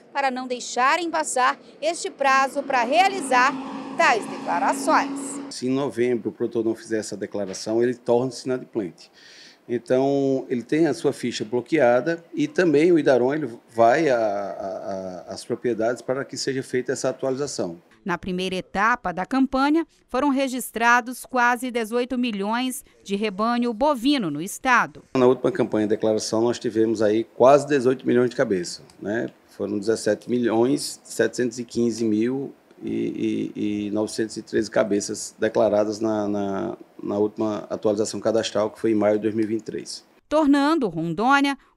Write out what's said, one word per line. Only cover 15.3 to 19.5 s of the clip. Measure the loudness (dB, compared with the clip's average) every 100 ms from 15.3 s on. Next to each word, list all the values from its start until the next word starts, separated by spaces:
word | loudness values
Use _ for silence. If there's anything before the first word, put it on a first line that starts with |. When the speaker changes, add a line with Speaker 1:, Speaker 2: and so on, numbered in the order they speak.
Speaker 2:
às | -12
propriedades | -8 -4 -2 0 0 -2
para | -4 -4
que | -6 -6
seja | -6 -6
feita | -4 -4 -2
essa | -4 -4
atualização. | -2 -2 -4 -4 -4 -6 -8 _ _ -6
Speaker 1:
Na | -6
primeira | -4 -6 -4 -6
etapa | -6 0 0 0 -2
da | -6 -4
campanha, | 0 0